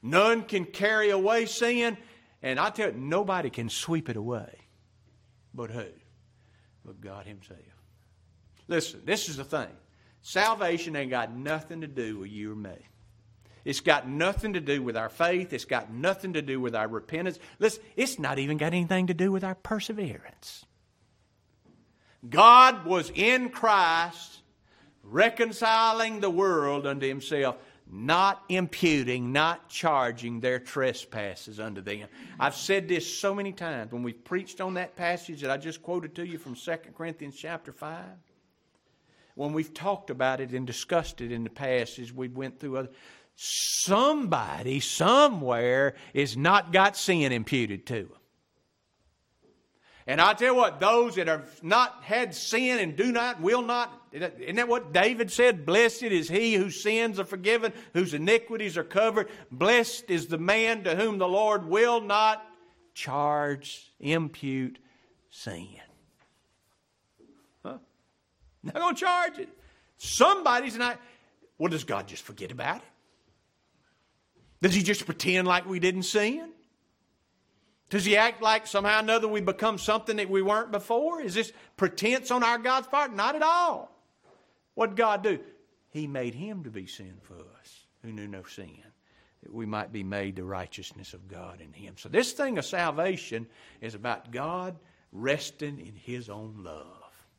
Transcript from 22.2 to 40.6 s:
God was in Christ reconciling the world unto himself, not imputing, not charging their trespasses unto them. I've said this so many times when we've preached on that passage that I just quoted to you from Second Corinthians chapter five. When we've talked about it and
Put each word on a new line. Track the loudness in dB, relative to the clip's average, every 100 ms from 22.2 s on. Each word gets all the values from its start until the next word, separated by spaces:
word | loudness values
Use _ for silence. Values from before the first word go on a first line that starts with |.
| -2
God | 8 12 12 12 8 0
was | -2 -2 0
in | 2 4 0
Christ | 0 4 4 4 2 0 -6 -20 -20 _ _ _ _ _ _
reconciling | -6 4 4 4 -2 2 2 4 4 4 0 0
the | 0
world | 2 2 2 2 0 -2
unto | -2 -2
himself, | -4 -4 0 0 -2 -14 _ -18
not | -10 0 4 4 2 -2
imputing, | -2 -2 2 4 4 0 -2 0
not | 2 2 0 -8
charging | -2 0 2 0 -2 -8 -4
their | -2 -2
trespasses | -4 -2 -2 -2 -8 -8 -8 -10 -16 -12
unto | -10 -10
them. | -8 -10 -10 -18 -20 -2
I've | -2 -2
said | -2 -2 0
this | -4 -4 -4
so | -4
many | -4 -8
times | -8 -8 -8 -8
when | -8
we've | -8 -10 -6
preached | -6 -6 -8
on | -6
that | -6 -8 -4
passage | -4 -4 -6 -8
that | -4
I | -4
just | -4 -12
quoted | -6 -6 -6 -10
to | -10
you | -10
from | -12 -12
Second | -6 -8 -8 -12
Corinthians | -12 -10 -14 -14
chapter | -12 -12 -12
five. | -14 -12 -12 -16 -20 _ _ _ _ _ _ _ _ _ _ _ -8
When | -4
we've | -4 -6
talked | -6 -4 -4 -6
about | 0 0 0
it | -4
and | -6